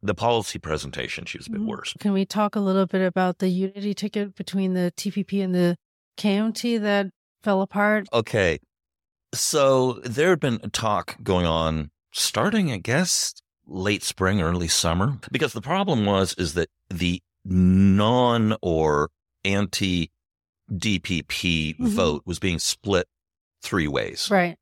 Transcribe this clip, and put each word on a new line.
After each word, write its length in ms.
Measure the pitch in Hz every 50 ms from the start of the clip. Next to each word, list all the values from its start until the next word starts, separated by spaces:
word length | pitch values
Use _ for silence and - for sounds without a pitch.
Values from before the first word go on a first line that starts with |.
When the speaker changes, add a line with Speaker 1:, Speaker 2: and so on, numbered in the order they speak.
| -
Speaker 1:
The 120 | 101 101
policy 440 | - 110 117 120 117 101 - - -
presentation, 680 | - 85 78 76 - 69 67 - 62 - - - -
she 140 | - - -
was 80 | -
a 40 | -
bit 100 | 226 202
Speaker 2:
Mm-hmm. 100 | 214 220
Speaker 1:
worse. 240 | - - - - - -
Speaker 2:
Can 140 | - 208 196
we 120 | 190 196
talk 280 | 190 - 208 214 208 -
a 60 | 214
little 260 | 202 196 190 196 190
bit 140 | 175 - 190
about 380 | 190 185 180 202 185 180 180 _
the 100 | - 185
unity 460 | 180 180 190 190 196 202 196 208 202
ticket 420 | - - 214 - 214 202 202 190
between 380 | _ 196 - - 196 190 185 185
the 180 | 180 180 175 -
T 160 | - - 208
P 140 | - 208 190
P 160 | - - 196
and 120 | 190 185 180
the 220 | 180 180 175 175 - _ _ _ _ _ _ _
K 200 | - - 214 196
M 160 | 202 214 226 220
T 240 | - - 240 233 226
that 300 | 208 208 202 202 202 190 - _ _ _ _ _ _
fell 200 | 214 202 190 196
apart? 440 | 190 - 202 202 208 214 214 196 - -
Speaker 1:
Okay. 480 | 117 113 - - 113 95 87 80 71 _ _ _ _ _ _ _ _ _ _ _ _ _ _ -
So 600 | 123 - - - 151 139 135 135 131 127 127 120 - -
there 260 | 123 113 127 151 180
had 80 | 185 151
been 220 | - 139 117 107 -
a 60 | 107
talk 480 | - - 113 110 104 92 87 - - - 117
going 220 | 110 92 90 87
on 440 | 85 80 80 80 80 80 80 76 71 _ _ _ _ _
starting, 580 | - - - - 208 113 208 214 220 190 156
I 60 | 123
guess, 580 | 92 82 - 117 151 180 170 - - - - - - _ _ _ _ _
late 380 | - - 95 92 104 104 98 -
spring, 360 | - - - 95 92 98 104
early 280 | 85 80 87 90 87 80
summer, 500 | - - - 87 82 87 95 131 143 - - - -
because 200 | - 160 131 -
the 80 | 117
problem 460 | - 135 170 190 196 196 151 117 104
was, 260 | - 101 95 98 87 - -
is 160 | 95 80 73
that 140 | 87 80 - _ _ _ _
the 320 | 95 82 90 87 87 - _ _ _ _ _
non 1120 | 95 92 90 92 92 92 95 98 98 95 98 104 110 120 123 123 120 117 117 110 107 107 - -
or 480 | 90 82 80 78 78 73 73 76 76 _ _ _ _ _ _ _
anti-D 640 | 95 98 98 104 90 - - 101 95 90 87 82 - _ _ _ _ _ _ _ _ _ _ _ _ 107 90 - 113 101 90
P 220 | - - 92 80 69
P 500 | _ - - - 90 85 80 78 78 78
Speaker 2:
Mm-hmm. 120 | - 247 233
Speaker 1:
vote 340 | 202 104 92 82 73 73 _
was 140 | - 85 82
being 220 | - 95 87 80
split 480 | - - - _ _ 101 98 90 87 _ _ _ _ _ _ _ _ _ _ _ -
three 260 | - - 185 156 -
ways. 400 | 139 65 53 - - - - -
Speaker 2:
Right. 260 | 202 190 180 175 165 _